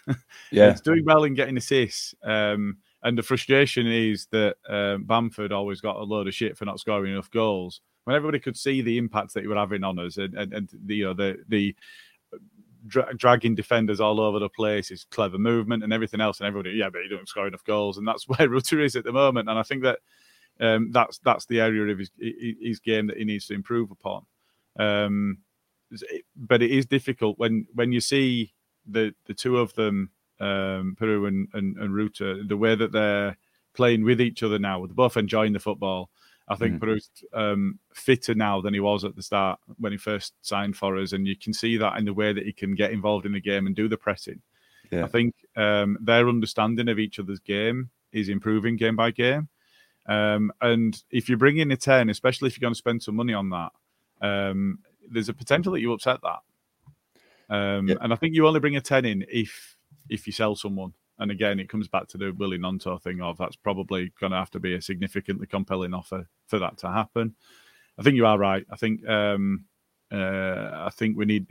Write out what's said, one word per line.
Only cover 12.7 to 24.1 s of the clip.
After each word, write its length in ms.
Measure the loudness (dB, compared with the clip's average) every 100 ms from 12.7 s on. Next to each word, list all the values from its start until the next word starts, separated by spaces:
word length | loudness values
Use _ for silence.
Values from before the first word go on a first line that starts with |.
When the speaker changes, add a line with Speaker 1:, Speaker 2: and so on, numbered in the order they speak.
| _ -4
Speaker 1:
dra-, 260 | -2 -2 2
dragging 400 | 6 6 4 0
defenders 440 | 2 2 2 2
all 200 | 2 4
over 200 | 2 0
the 100 | -2
place, 400 | -2 -2 -2 -4
his 160 | -12 -12
clever 320 | -2 -2 2
movement 460 | 2 2 2 -2
and 100 | 0
everything 280 | -2 -2 0
else, 180 | -2 0
and 80 | -4
everybody, 280 | -4 -4 -2
"Yeah, 140 | -2
but 120 | -4
he 60 | -8
doesn't 180 | -10 -10
score 180 | -6 -6
enough 160 | -6
goals." 340 | -2 -2 0 -4
And 100 | -4
that's 200 | -4 -4
<laughs> 0 |
where 220 | 2 4
Rutter 300 | 4 0 2
is 140 | 2 0
at 80 |
the 80 | -2
moment. 380 | 2 4 2 0
And 80 | -2
I 40 |
think 200 | -2 0
that, 160 | 0 0 _ _ _ _ _ 0
um, 320 | 2 4 4
that's, 280 | 2 2 2
that's 260 | 2 2 2
the 140 | 2
area 300 | 2 2 0
of 80 | -2
his, 120 | -6 -10
his, 360 | -10 -8 -8 -8
his 180 | -6 -6
game 280 | 0 0 0
that 100 | -4
he 80 | -4
needs 200 | -4 -6
to 60 |
improve 380 | -8 -4 -4 -4
upon. 340 | -6 -8